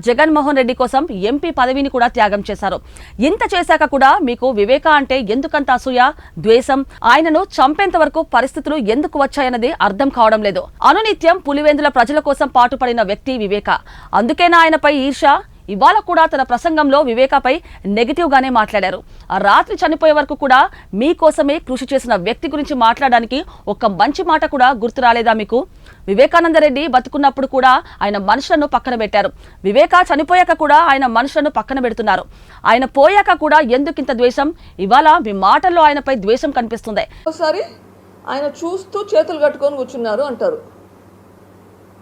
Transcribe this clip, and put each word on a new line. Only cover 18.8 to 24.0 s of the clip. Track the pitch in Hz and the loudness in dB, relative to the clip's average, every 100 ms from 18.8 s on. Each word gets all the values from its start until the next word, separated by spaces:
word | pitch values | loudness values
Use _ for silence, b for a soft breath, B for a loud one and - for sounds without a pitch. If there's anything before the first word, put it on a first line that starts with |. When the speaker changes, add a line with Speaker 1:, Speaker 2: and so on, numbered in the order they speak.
| 190 185 - b b | -4 -6 -14 b b
Speaker 1:
ఆ | 185 202 | -2 2
రాత్రి | 233 - 381 | 2 2 -2
చనిపోయే | 330 320 320 302 | -2 0 2 2
వరకు | 285 285 | 0 -4
కూడా | 277 254 339 B B 196 | 2 4 4 B B -4
మీకోసమే | 277 349 311 302 285 311 - | -2 2 2 2 -2 -2 -4
కృషి | 254 262 | -8 -4
చేసిన | 269 247 208 175 | -4 -2 -4 -2
వ్యక్తి | 240 320 | -6 -6
గురించి | 294 277 277 | -6 -6 0
మాట్లాడడానికి | 226 233 269 240 226 262 - B - | 0 0 2 0 0 -6 -8 B -10
ఒక్క | 208 220 | -4 -4
మంచి | 180 | 0